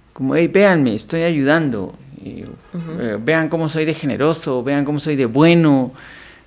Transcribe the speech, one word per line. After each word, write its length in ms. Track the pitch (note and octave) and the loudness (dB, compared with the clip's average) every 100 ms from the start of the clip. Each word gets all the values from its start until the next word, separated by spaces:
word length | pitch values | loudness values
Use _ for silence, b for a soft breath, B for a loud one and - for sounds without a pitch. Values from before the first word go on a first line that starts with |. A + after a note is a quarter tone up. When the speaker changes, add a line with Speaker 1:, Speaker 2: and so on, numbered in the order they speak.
| _ | _
Speaker 1:
como, 240 | - C3 D3 | -8 -2 0
"Hey, 120 | E3+ | 2
véanme, 460 | F#3 G3+ E3+ B2+ | 4 4 4 2
estoy 280 | G#2+ - E3 | 0 -4 -4
ayudando, 720 | E3+ D#3 C3+ D#3+ D3+ A2 F#2 - - - | -2 0 2 2 0 -4 -8 -12 -20 -18
y, 180 | - - | -16 -14
Speaker 2:
Ujú. 560 | G#2+ - - F3+ E3 D#3 | -16 -18 -14 -12 -10 -8
Speaker 1:
eh, 180 | A#2+ G#2 | -6 -4
vean 280 | A#2 D#3+ D#3 | -2 0 0
cómo 200 | E3 D#3+ | -2 -4
soy 160 | D#3 | -2
de 100 | D#3 | -4
generoso, 680 | D3 D3 G#2 D3 D#3+ - B2+ | -2 -4 -2 0 -2 -4 -4
vean 220 | B2 C#3+ | -2 -2
cómo 160 | C#3 D3 | -2 -4
soy 160 | D#3+ C#3+ | -2 0
de 100 | B2 | 0
bueno". 680 | B2 E3 E3+ D#3+ C3+ B2+ B B B B B | 4 6 6 6 4 2 B B B B B